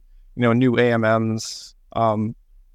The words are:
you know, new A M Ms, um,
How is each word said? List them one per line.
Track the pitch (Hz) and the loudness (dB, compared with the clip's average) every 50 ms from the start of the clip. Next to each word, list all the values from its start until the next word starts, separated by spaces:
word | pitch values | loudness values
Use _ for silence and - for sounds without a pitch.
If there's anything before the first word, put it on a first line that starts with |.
| - - - - - - - | -6 -12 -20 -20 -20 -16 -6
you | - | 0
know, | 120 117 117 | 2 2 2
new | 120 131 127 117 113 | 4 2 2 2 2
A | 120 120 | 2 2
M | 117 117 | 2 2
Ms, | 113 110 113 113 113 110 110 110 - - - - - - - _ _ _ - | 2 2 0 0 0 -2 -4 -6 -8 -12 -14 -16 -18 -20 -20 _ _ _ -4
um, | - 113 113 107 107 107 110 120 - _ _ - - - _ | -2 -2 0 0 -2 -4 -6 -8 -12 _ _ -20 -20 -20 _